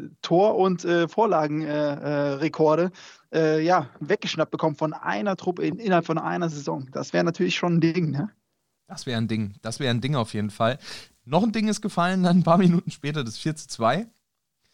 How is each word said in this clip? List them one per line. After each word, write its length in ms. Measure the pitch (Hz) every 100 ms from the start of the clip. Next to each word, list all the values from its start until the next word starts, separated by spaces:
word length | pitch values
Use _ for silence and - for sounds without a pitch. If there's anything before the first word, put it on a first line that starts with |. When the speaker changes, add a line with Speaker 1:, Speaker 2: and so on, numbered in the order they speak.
| - -
Speaker 1:
Tor- 360 | - 170 208 -
und, 260 | 190 180
äh, 240 | 175 170 160
Vorlagen-, 540 | - 208 170 151 151
äh, 320 | 156 151 147
äh, 400 | 143 143 147 143
Rekorde, 580 | 139 156 - 156 156 180 - - - _
äh, 300 | 160 160 156
ja, 260 | 160 180 131 -
weggeschnappt 500 | 151 220 180 - 151
bekommen 240 | - 165 147
von 160 | 156
einer 460 | - - 196 208 190
Truppe 280 | - 180 156
in-, 140 | 175
innerhalb 260 | 226 175 165
von 120 | 160
einer 320 | 165 175 170
Saison. 400 | 147 143 156 131
Das 220 | - 139
wär 100 | 175
natürlich 320 | 170 165 180 -
schon 200 | 180 170
ein 60 |
Ding, 300 | 165 165 160
ne? 180 | 139 214 - _ _ _ _ -
Speaker 2:
Das 200 | - -
wär 120 | 113
ein 120 | 113
Ding. 260 | 110 104 104
Das 180 | 113 110
wär 100 | 135
ein 120 | 120
Ding 140 | 135 147
auf 180 | 110
jeden 160 | 110 104
Fall. 280 | - 117 139 - - - _
Noch 180 | - 156
ein 120 | 233
Ding 160 | 220 214
ist 120 | 208
gefallen, 400 | 208 - 175 190
dann 160 | 180 180
ein 40 |
paar 140 | 165 170
Minuten 340 | 180 170 -
später 320 | - 143 156
das 140 | 120 107
vier 180 | 160 156
zu 120 | -
zwei. 400 | - 113 151 233 _ _ _ _ _ _